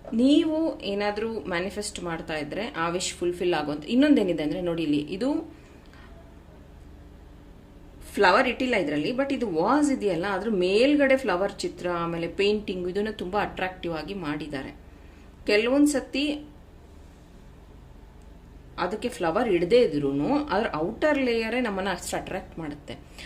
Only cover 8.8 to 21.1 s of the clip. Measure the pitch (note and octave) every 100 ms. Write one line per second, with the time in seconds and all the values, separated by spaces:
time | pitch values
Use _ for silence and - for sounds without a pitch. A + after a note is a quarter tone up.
8.8 | D3 D3 E3 B3 C#4 C4+ A3 D#3+ F#3+ C#4+
9.8 | D4 B3+ G3+ E3 G3 F#3+ G#3+ G3+ F3+ G3+
10.8 | C4+ D4 C4+ C4 B3+ F3+ G3 - F3 -
11.8 | F3 F3 E3+ E3+ E3 - G3+ G#3+ G#3 F#3
12.8 | F3+ F#3 G#3+ G#3 F3+ G#3 F3+ - F#3 -
13.8 | E3+ D#3+ D3+ G3 D#3 D3+ D#3 C#3+ B2+ -
14.8 | - - - - - - - G#3 A#3 C#4
15.8 | D4 C#4 - C4+ D4 D4 - - - -
16.8 | - - - - - - - - - -
17.8 | - - - - - - - - - -
18.8 | F3+ G#3+ A#3+ - E3+ F3 A#3+ F3 E3+ A#3+
19.8 | A3 D3 C#3+ C#3 D#3 C#4+ D4 F#3 A3+ D3+
20.8 | E3 A3 D4+